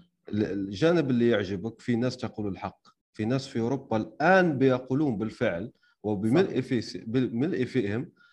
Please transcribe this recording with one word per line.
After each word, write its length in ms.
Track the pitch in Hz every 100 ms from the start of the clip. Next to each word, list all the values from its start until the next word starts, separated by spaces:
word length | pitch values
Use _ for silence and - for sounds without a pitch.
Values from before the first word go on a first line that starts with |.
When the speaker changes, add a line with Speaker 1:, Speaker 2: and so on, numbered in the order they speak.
| _ _ -
Speaker 1:
ال-، 160 | 104
الجانب 640 | 107 98 98 101 160 175 135
اللي 200 | 120 117
يعجبك، 520 | 107 95 98 110 -
في 140 | -
ناس 220 | 117 127 123
تقول 300 | 110 104 104
الحق، 320 | 92 98 - _ _ _
في 120 | -
ناس 220 | 110 131 135
في 120 | 120
أوروبا 380 | 117 135 - 110
الآن 600 | 104 - 156 190 175 131
بيقولون 600 | 131 127 127 135 151 101
بالفعل 540 | 107 - 113 87 117 - _ _
وبملء 580 | 101 104 110 147 190 -
Speaker 2:
صح. 0 |
Speaker 1:
في 200 | 131 123
س-، 160 | - - 113
بملء 580 | 127 123 117 160 165
فيهم، 460 | 123 127 101 110 - _ _